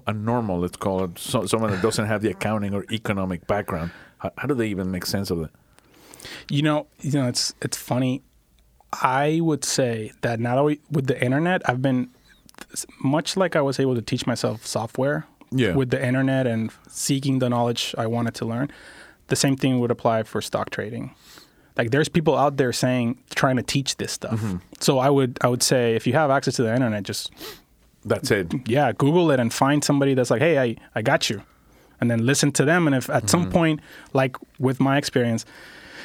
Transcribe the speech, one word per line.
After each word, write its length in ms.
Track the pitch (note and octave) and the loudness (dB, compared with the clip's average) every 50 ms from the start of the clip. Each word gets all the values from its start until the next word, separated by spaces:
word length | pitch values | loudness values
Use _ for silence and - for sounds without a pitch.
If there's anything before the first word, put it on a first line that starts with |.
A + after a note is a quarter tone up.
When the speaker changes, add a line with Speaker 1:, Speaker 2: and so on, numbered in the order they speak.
| - - | -4 -6
Speaker 1:
a 60 | G#2+ | -6
normal, 460 | G#2+ G#2 A2 A#2+ B2 A2+ G#2 F#2 F2 | -4 -2 -2 0 0 0 0 0 0
let's 180 | F2 F2+ - - | -2 -2 -4 -4
call 260 | - G2+ F#2+ F#2 F#2+ | -4 -2 -2 -2 -2
it, 120 | F2+ F2 - | -4 -6 -10
so, 260 | - - - A#2+ G#2 | -6 -4 -2 -2 0
someone 260 | G#2+ - A2 A2+ G#2+ | 0 0 0 0 0
that 100 | G2 F#2 | 0 0
doesn't 240 | F#2 A2 G#2+ - A2 | 0 0 0 0 0
have 160 | G#2+ A2 G#2+ | 0 0 0
the 80 | G#2 G#2+ | 0 -2
accounting 440 | F2+ - - G#2 A2 G#2+ G2+ G2 G2 | -2 -2 -2 -2 0 -2 -2 -2 -4
or 120 | G2+ - - | -4 -4 -4
economic 560 | A2+ A2 - - G#2 G2 F#2+ F#2 F#2 E2+ - - | -6 -4 -4 -4 -2 -2 -2 -2 -4 -4 -4 -2
background, 440 | G#2 G2+ G2+ - G2 E2 E2 E2+ - - - - _ - | -2 -2 -2 -4 -4 -4 -6 -6 -8 -12 -20 -20 _ -12
how, 120 | - - - - | -10 -10 -8 -6
how 100 | - B2+ | -4 -4
do 60 | D3 | -2
they 140 | A#2+ A2+ G#2+ | -2 -2 -2
even 240 | G2+ F2+ F#2+ F#2 | -2 -4 -4 -4
make 140 | F#2+ F2+ - | -4 -4 -4
sense 260 | - - G2 G2+ F#2+ | -4 -4 -4 -2 -2
of 100 | F#2 E2+ | -4 -4
it? 80 | D#2+ D2+ - _ _ _ _ _ _ _ _ - - - - - - - - - - - | -4 -6 -10 _ _ _ _ _ _ _ _ -20 -20 -20 -20 -20 -18 -16 -16 -14 -8 -4
Speaker 2:
You 120 | C#3+ C#3+ | -2 0
know, 260 | D3 D#3 D3+ D3+ D3 - _ _ | 0 0 0 -2 -4 -8 _ _
you 100 | - D3+ | -6 -2
know, 160 | C3+ C#3+ C3 B2 | -2 0 0 0
it's, 260 | A2+ - - - - _ | -2 -2 -4 -4 -6 _
it's 140 | - A#2+ - - | -8 -6 -6 -8
funny. 440 | - - C3 B2 C3 B2+ B2+ - - _ _ _ _ _ _ _ _ _ _ _ _ _ - - | -6 -4 -2 -2 0 -2 -2 -4 -8 _ _ _ _ _ _ _ _ _ _ _ _ _ -4 -2
I 380 | - C3+ B2+ C3+ C#3+ D3+ D#3+ E3 | 0 2 2 2 2 2 2 2
would 240 | E3+ D#3+ D3+ C3+ - | 2 0 0 0 -2
say 460 | - - - C3+ A#2+ A#2 A2 G#2+ G#2 - _ | -2 0 0 0 0 0 -4 -8 -10 -8 _
that 180 | - B2+ A#2 A2+ | -4 -4 -2 -2
not 180 | A#2 A#2+ B2 C3 | -2 0 2 2
only 220 | D3 D3+ D3+ D3 _ - | 2 2 0 -2 _ -4
with 160 | D3 - C3 B2+ | -2 0 0 0
the 140 | - - B2+ | 0 0 0
internet, 440 | B2 C3 C#3+ E3 F3 F#3 F3+ - - | 2 2 2 2 2 0 0 2 0
I've 140 | B2 B2+ | 0 2
been, 280 | B2+ C#3 B2+ B2+ B2 - - _ _ _ _ _ _ - - - - - | 2 2 2 0 0 -4 -8 _ _ _ _ _ _ -20 -20 -20 -20 -14
s-, 140 | - - - - - - - | -12 -12 -12 -12 -8 -4 -2
much 320 | C3+ C#3 D#3 F3 - - | 0 0 0 0 -2 0
like 200 | F#3+ F#3+ F3 - | 0 0 0 2
I 60 | E3+ | 0
was 180 | C#3+ C3+ C3 - | 0 0 0 0
able 160 | C3+ C3 B2+ | 2 2 0
to 60 | A#2 | 0
teach 260 | A2 - - B2 - - | -2 -2 -4 -4 -2 -2
myself 380 | A#2+ - - A2+ A2 G#2+ - - | -2 -2 -2 -2 -4 -4 -6 -6
software 580 | - B2 A#2 A#2 - - C3 C#3 D3 D#3 D#3 - _ _ - - | -4 -4 -4 -4 -2 -2 0 0 0 -2 -4 -10 _ _ -12 -4
Speaker 1:
Yeah. 220 | B2+ C3 B2 G2+ F2 | 0 0 2 2 2
Speaker 2:
with 160 | C3+ C3 B2+ | 2 0 0
the 160 | B2 C3+ C#3 | -2 -2 -2
internet 400 | B2 B2+ C3 C3+ C3+ C3+ C3 C3 B2 | 0 0 0 2 2 2 2 2 0
and 240 | A2+ A2+ A2+ G#2+ - - - - | 0 -2 -2 -4 -8 -12 -20 -16
seeking 520 | - - - - C#3+ C3+ C3+ C#3 C3+ C3 | -10 -6 -2 -2 -2 0 0 0 0 2
the 100 | B2+ A#2+ | 2 2
knowledge 460 | A#2+ A#2+ A#2+ A#2+ A#2+ - - - - - | 2 2 0 0 0 -2 -4 -6 -4 -4
I 80 | A#2+ A2 | -2 -2
wanted 280 | A#2 A#2 A#2 A2+ A2 | -2 -2 -2 -2 -4
to 100 | - A#2+ | -4 -6
learn, 240 | A2+ A2+ A#2+ C#3 C#3+ - - - - - - - - - _ _ - | -4 -4 -4 -4 -6 -6 -12 -20 -20 -20 -20 -20 -20 -20 _ _ -2
the 80 | C#3 | 0
same 200 | - - C#3+ C3+ | 2 2 2 2
thing 240 | C3 - C3+ B2+ B2 | 2 2 2 2 2
would 100 | A#2+ A#2 | 2 0
apply 320 | A#2 - - A#2+ A2+ A2+ A2+ | 0 0 0 2 2 0 0
for 180 | - - G#2+ | -2 -4 -6
stock 280 | - - - G#2 G2+ - | -4 -2 -4 -4 -4 -4
trading. 460 | - - G2+ G#2+ A#2 A#2 - - - _ _ - - - - - _ _ _ _ _ | -6 -8 -8 -6 -8 -10 -10 -12 -14 _ _ -20 -20 -20 -20 -20 _ _ _ _ _
Like, 140 | - A#2+ A2+ | -4 -2 2
there's 180 | A#2+ C#3 D#3 - | 2 2 2 2
people 300 | - E3+ D#3 D#3+ C#3 B2+ | 0 0 2 2 4 4
out 200 | C3 D3 C#3+ C3+ | 2 2 2 2
there 140 | C#3 B2 | 0 0
saying, 460 | A2+ - - B2+ B2+ B2+ A#2+ A#2 A#2+ - _ - - | 0 0 0 0 2 2 0 -2 -2 -6 _ -10 -2
trying 220 | - - C3+ B2+ | 2 2 2 2
to 80 | B2+ - | 2 0
teach 340 | - - C#3 C3+ - - - | -2 -2 -2 -2 -2 -4 -6
this 140 | - - | -6 -8
stuff. 280 | - - - - A#2 A2 | -8 -8 -6 -4 -4 -2
Speaker 1:
Mm-hmm. 180 | A2 A2 F#2 F2+ - - - - | -2 -4 -4 -6 -8 -12 -12 -2
Speaker 2:
So 200 | - - D3 C3 | 0 2 4 4
I 100 | B2 C#3 | 4 4
would, 300 | C#3+ C#3 C3+ B2+ B2 - | 4 4 4 2 0 2
I 60 | - B2 | 2 2
would 160 | B2 B2 - | 2 2 2
say 320 | - C#3+ B2+ A#2+ A#2 A2+ | 2 2 2 4 2 2
if 100 | A2+ - | 2 0
you 80 | B2+ A#2 | 0 2
have 160 | D#3 D#3 C#3 | 2 4 4
access 260 | C3+ C#3 - C#3 B2+ - | 2 2 0 0 0 0
to 60 | B2 | 0
the 80 | A2 A2+ | 2 2
internet, 280 | B2+ C3+ A#2 A2 G#2 | 2 2 2 0 -2
just 300 | F#2+ - G#2 - - - - - - - - - - _ _ _ _ _ _ _ - | -4 -6 -6 -8 -8 -10 -12 -16 -16 -16 -16 -18 -20 _ _ _ _ _ _ _ -4
Speaker 1:
That's 240 | G#2 A2 G2 - C3 | -2 -2 -2 0 2
it. 240 | A#2 G2+ F#2 E2 - C3+ B2+ A2+ | 2 2 2 0 -4 -4 -2 0
Speaker 2:
yeah, 240 | A2+ C#3+ D3 B2 | 2 2 2 2
Google 400 | G#2+ - C3+ C#3 D#3+ F3+ F3 D#3+ | 2 2 2 4 4 4 4 4
it 80 | C#3+ B2+ | 4 2
and 120 | A#2+ A2+ | 2 0
find 320 | - - C#3 C3 D3 D3 C#3+ | 0 2 2 4 4 2 2
somebody 300 | - D3 C#3 C#3 C#3 C3+ | 2 2 2 4 4 4
that's 160 | B2+ B2 - | 2 2 2
like, 120 | C3 A2+ | 2 2
"Hey, 180 | C#3+ E3+ D#3+ C#3 | 4 4 4 2
I, 160 | C3 A#2+ A2+ - - - - | 2 0 -2 -6 -10 -10 -8
I 80 | B2 | -4
got 280 | G#2+ B2+ C#3+ E3 - - | 0 2 2 2 0 -2
you." 100 | A2+ G2+ - - _ _ _ _ _ _ _ _ _ - | -4 -6 -10 -16 _ _ _ _ _ _ _ _ _ -4
And 120 | - A#2 | -2 0
then 140 | A#2 A2+ A2 B2 | 0 2 2 2
listen 240 | C#3 C#3 - C#3+ | 2 2 2 2
to 140 | C3+ - C#3 | 2 2 4
them. 200 | C#3 E3 F3+ E3+ | 4 4 4 4
And 100 | D3 C#3 | 2 2
if 140 | B2+ A#2 - | 0 0 -2
at 180 | - B2+ A2+ G2+ | -2 -2 0 2
some 140 | - E3+ E3+ | 2 2 2
Speaker 1:
Mm-hmm. 60 | F#3 F3+ | 2 2
Speaker 2:
point, 260 | F#3 E3 D#3+ D#3 D3+ - - - - - - - | 2 2 2 0 -2 -6 -12 -20 -20 -10 -2 0
like 220 | C#3+ C3 C3 C3 - - - _ - | 0 0 0 -2 -8 -16 -18 _ -2
with 200 | B2+ C3 C3 - | 0 0 2 2
my 180 | C#3 C3+ C3+ C#3+ | 2 2 2 2
experience, 480 | C#3+ - - C3 A#2+ A#2+ A2+ A2+ - - - - - - - - - - - - - | 0 0 0 0 2 2 0 -2 -4 -8 -16 -20 -20 -20 -20 -20 -20 -20 -18 -18 -18